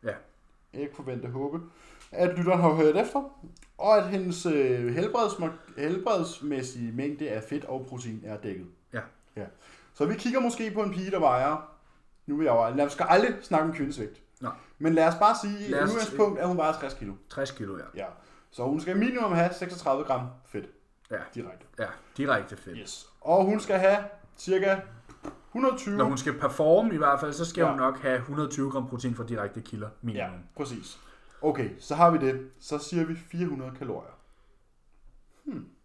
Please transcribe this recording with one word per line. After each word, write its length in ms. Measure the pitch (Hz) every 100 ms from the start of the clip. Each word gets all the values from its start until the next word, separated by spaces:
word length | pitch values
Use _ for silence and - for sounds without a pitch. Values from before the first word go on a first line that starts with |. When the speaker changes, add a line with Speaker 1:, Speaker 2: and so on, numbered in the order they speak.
Speaker 1:
Ja. 100 | 120 98 - _ _ _ _
Speaker 2:
Ikke 220 | - 147 -
forvente, 320 | 135 123 120
håbe. 320 | 123 143 160 170 - - - -
At 260 | - 180 175
lytteren 240 | 175 180
har 120 | 170
hørt 220 | 156 156 156
efter, 360 | 240 190 277 - - - - _
og 200 | 202 214
at 120 | 180
hendes, 360 | 196 180 170 175
øh, 500 | 151 131 123 120 120
helbredsma-, 560 | 180 240 220 - 165 - - -
helbredsmæssige 1120 | 151 185 185 202 165 - 147 139 123 120 117
mængde 380 | 113 143 147 147
af 140 | 110
fedt 220 | 110 139 -
og 200 | 131 127
protein 320 | 127 120 110 107
er 120 | 104
dækket. 300 | 110 92 87 - _
Speaker 1:
Ja. 80 | 117 - _ _ -
Speaker 2:
Ja. 100 | 98 - - - _
Så 120 | - 147
vi 100 | 220
kigger 240 | 240 262
måske 320 | 240 233 220
på 100 | 208
en 100 | 202
pige, 180 | 185 185
der 80 | 185
vejer... 520 | 151 123 135 156 - - _ _ _ _ -
Nu 100 | 143
vil 80 | 156
jeg 80 |
jo... 220 | 117 113 131
Lad 100 | 143
os 120 | -
aldrig 360 | 165 180 233 202
snakke 240 | - 160 160
om 40 |
kvindesvægt. 480 | 160 139 - 104 - _ _
Speaker 1:
Nej. 100 | 120 - - -
Speaker 2:
Men 140 | 160
lad 140 | 165 160
os 80 | 170
bare 200 | 208 226
sige, 300 | 208 208 208
Speaker 1:
Lad 80 | 143
Speaker 2:
i 40 |
Speaker 1:
os 60 | 170
Speaker 2:
udgangspunkt, 500 | 226 214 - 208 180
at 80 | 180
hun 100 | 180
vejer 160 | 156
tres 200 | 156 139
kilo. 200 | - 104 101 -
Speaker 1:
Tres 220 | - 135
kilo, 260 | - 104 95
ja. 60 | - 92
Speaker 2:
Ja. 100 | 95 - - - _
Så 120 | -
hun 160 | 123 151
skal 160 | 175 190
minimum 340 | 233 247 214
have 220 | 170 175
seksogtredive 500 | 175 175 - - 135
gram 240 | 143 127 123 - -
fedt. 200 | 104 95 - _ _ _
Speaker 1:
Ja. 60 | 104 - 117
Speaker 2:
Direkte. 300 | 120 - - -
Speaker 1:
Ja, 80 | 98 - - -
direkte 400 | 139 117 92 101
fedt. 200 | - 117
Speaker 2:
Yes. 320 | 101 - - _
Og 240 | - 175 190
hun 140 | 214
skal 200 | - 190
have 180 | 190 202 202 - - -
cirka 400 | - 190 196 190 190 - - - - - -
hundrede 280 | 233 262 262
tyve. 200 | - 202
Speaker 1:
Når 80 | 254
hun 120 | 135
skal 220 | 151 143
performe 540 | 139 - 156 175 226
i 40 | 170
hvert 220 | 147 139
fald, 140 | 151
så 120 | 143 165
skal 160 | -
Speaker 2:
Ja. 80 | 160
Speaker 1:
hun 80 | 135
nok 200 | 131 131
have 200 | 139 127
hundrede 300 | 123 143 151
tyve 220 | 147 139
gram 160 | 135 123
protein 280 | 123 123 117
fra 80 |
direkte 380 | 110 117 101 113
kilder, 280 | 110 110 107 -
minimum. 300 | 120 104 107
Speaker 2:
Ja, 60 | 90 - -
præcis. 420 | 139 117 - - - - - -
Okay, 280 | 151 143 117 -
så 160 | - 151
har 160 | 170
vi 60 | 160
det. 320 | 135 131 131 -
Så 180 | - 151
siger 280 | - 175 160
vi 100 | 165
fire 320 | - 170 175
hundrede 240 | 139 131 127
kalorier. 340 | 127 95 - - _ - _ _ _ _ _ _ - - _ _
Hmm. 220 | 302 208 - _